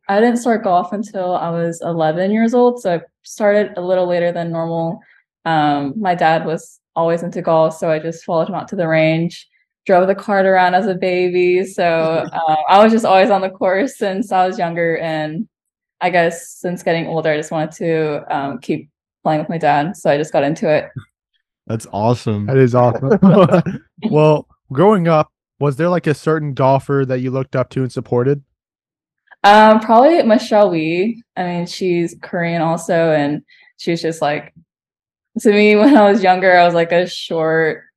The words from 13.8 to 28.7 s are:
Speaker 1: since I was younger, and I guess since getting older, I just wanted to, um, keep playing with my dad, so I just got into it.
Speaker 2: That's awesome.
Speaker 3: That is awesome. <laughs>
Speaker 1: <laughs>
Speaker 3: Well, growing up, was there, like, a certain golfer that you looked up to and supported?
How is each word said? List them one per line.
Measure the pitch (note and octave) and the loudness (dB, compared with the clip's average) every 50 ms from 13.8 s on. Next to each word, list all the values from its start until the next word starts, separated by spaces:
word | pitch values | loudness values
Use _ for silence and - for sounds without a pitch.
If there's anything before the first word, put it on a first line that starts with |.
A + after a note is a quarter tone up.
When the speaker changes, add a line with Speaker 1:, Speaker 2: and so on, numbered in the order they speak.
| C#4 B3+ - - | -2 -4 -6 -6
Speaker 1:
since | A3 G3 F#3+ G3 B3 - | -6 -6 -4 -6 -6 -4
I | G3+ F#3 F#3 F#3+ | -2 -2 0 -2
was | G3 A3+ | -2 -4
younger, | F3 E3+ E3+ E3+ E3+ E3 D#3+ - | -6 -6 -4 -4 -2 -2 -2 -4
and | D#3+ E3 D#3+ D#3 D3+ D3+ D#3 E3+ A3 _ _ _ _ _ _ _ _ _ _ - | -4 -6 -6 -6 -6 -6 -8 -10 -12 _ _ _ _ _ _ _ _ _ _ -6
I | F3 F3+ | -4 -2
guess | F3 F3 E3+ E3 E3+ - - - | 0 0 0 0 -2 -6 -16 -20
since | - - - F3+ F3 F3 - | -18 -10 -8 -8 -8 -6 -4
getting | F#3 E3 E3 - - | -4 -2 -2 -4 -4
older, | E3 D#3+ D#3 D#3+ | -6 -4 -2 -2
I | D3+ | -2
just | D3+ D#3+ - | -2 -4 -6
wanted | E3+ D#3+ D#3 D#3 D#3+ - | -6 -6 -6 -6 -8 -8
to, | F#3 E3 E3 D#3+ D#3+ D3+ D3 D3 - - E3 | -4 -4 -2 -2 -2 -4 -4 -6 -8 -6 -6
um, | C#3+ C#3 C#3 B2 - | -6 -6 -8 -10 -10
keep | - - E3+ D3+ D3+ _ _ _ _ _ _ _ - | -8 -6 -6 -6 -8 _ _ _ _ _ _ _ -4
playing | D#3 D#3 D3+ | -2 -2 -2
with | D#3 - | -4 -6
my | E3+ E3 | -6 -2
dad, | - D3+ D3 D3 D3 E3+ G#3+ - | 0 0 0 0 0 -4 -6 -6
so | - E3 | -2 -2
I | C#3+ D3 | 0 0
just | D#3 D#3 | -2 -2
got | - D#3+ C#3 | -2 -2 -2
into | C#3+ D#3+ - A3+ E3 D3+ | -2 -2 -2 -2 0 0
it. | D3 - - - - - _ _ _ _ _ _ _ _ _ _ _ _ - | 0 -2 -4 -14 -18 -20 _ _ _ _ _ _ _ _ _ _ _ _ -8
Speaker 2:
That's | A2+ A2+ - - | -8 -8 -8 -8
awesome. | - G2 G#2+ A#2 A#2+ - - A#2 G#2+ G#2 G#2 | -6 -2 0 0 0 -2 -2 -4 -4 -4 -4
Speaker 3:
That | G#2 C3+ C3+ | 0 2 4
is | C3 B2 A#2+ | 4 4 4
awesome. | B2 B2 B2 A#2+ - C3 C3+ F3+ F#3+ | 2 2 2 0 0 0 0 0 4
<laughs> | F#3+ G3 E3+ G#3 F3+ - F#3 F3 - F3 A3 - _ _ _ _ | 4 6 6 6 4 4 4 2 0 -2 -6 -10 _ _ _ _
Speaker 1:
<laughs> | - - | -6 -2
Speaker 3:
Well, | C#3+ D3+ D3+ D#3 D3+ D3 - _ _ _ _ - | 0 2 4 4 2 2 -2 _ _ _ _ -8
growing | C3+ C3+ F3 G#3 A3 F#3+ E3 E3+ | -2 2 2 2 4 2 2 2
up, | E3 D3+ D3+ _ _ _ _ _ _ - | 2 0 0 _ _ _ _ _ _ -4
was | C#3+ C#3+ C3+ A#2+ | -4 -4 -2 0
there, | D#3+ F3 | -2 0
like, | F3+ F3 - D#3+ | 0 -2 -2 -2
a | C#3+ | -4
certain | - - D#3+ D#3 D#3+ D3+ D3 C3 | -2 -2 -2 -2 -2 -4 -6 -2
golfer | A#2+ C3+ C3 C#3 C3 - - C#3+ C#3 C3+ | 0 2 2 2 2 0 -2 -2 -2 -2
that | B2+ C3 B2+ | -2 -4 -4
you | B2+ C3 | -4 -6
looked | B2+ C3+ C3 - - | -6 -6 -8 -6 -4
up | C3 B2 - | -4 -4 -4
to | - C3+ C3 | -4 -6 -6
and | A#2+ | -6
supported? | - C3 A#2 - B2+ B2 B2 C3+ D3 C#3+ - _ _ _ _ _ | -6 -10 -6 -2 -2 0 0 0 -2 -2 -6 _ _ _ _ _